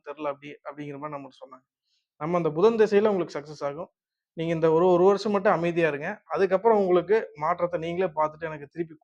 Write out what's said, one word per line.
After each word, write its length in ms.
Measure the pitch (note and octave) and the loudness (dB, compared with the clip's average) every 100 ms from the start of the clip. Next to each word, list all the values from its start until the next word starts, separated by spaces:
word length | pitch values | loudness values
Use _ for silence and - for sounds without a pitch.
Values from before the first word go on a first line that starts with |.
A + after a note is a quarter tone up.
| D3 | -14
தெரியல 220 | D3 D3 | -8 -8
அப்படி," 240 | C#3 C#3+ | -8 -14
அப்படிங்கிற 460 | B2+ D3 C#3+ D3 C#3 | -16 -16 -14 -12 -12
மாதிரி 240 | D3+ C#3+ | -10 -12
நம்மகிட்ட 240 | C3+ _ C3 | -14 _ -20
சொன்னாங்க. 180 | C3 _ _ _ _ _ _ | -20 _ _ _ _ _ _
நம்ம 200 | D#3 F3 | -4 -2
அந்த 120 | D#3+ | 0
புதன் 260 | D3+ G#3+ A3+ | 2 2 4
திசையில 320 | G#3+ G3+ G#3+ | 4 4 2
உங்களுக்கு 320 | F#3+ E3 D3+ | 0 -4 -8
சக்சஸ் 240 | C#3+ D3 C#3+ | -14 -10 -8
ஆகும். 240 | C#3+ F#3+ _ _ _ _ | -8 -14 _ _ _ _
நீங்க 200 | - E3 | -8 -4
இந்த 180 | E3 D#3+ | 0 2
ஒரு, 160 | D#3+ F#3 | 4 4
ஒரு 160 | F3 | 6
வருஷம் 280 | F#3+ G3 G#3+ | 4 4 0
மட்டும் 220 | G3+ G3+ | 0 2
அமைதியா 340 | E3 E3+ E3+ D#3+ | 2 0 0 0
இருங்க. 340 | C#3+ E3 G#3 _ | 0 -8 -10 _
அதுக்கப்புறம் 520 | D#3+ F#3+ F#3 A3+ G#3+ | -2 0 2 2 2
உங்களுக்கு 540 | F#3+ F3+ E3 A3 - | 4 2 2 0 -2
மாற்றத்தை 460 | D3 D#3 F3 F3 E3+ | -6 -4 -2 -2 -4
நீங்களே 320 | E3 F3 F#3 D3+ | -4 -2 -2 0
பார்த்துட்டு 240 | D#3 D3+ | -2 -2
எனக்கு 280 | D#3+ D3+ C#3+ | -10 -10 -14
திருப்பி 300 | E3 E3 D3+ | -10 -10 -10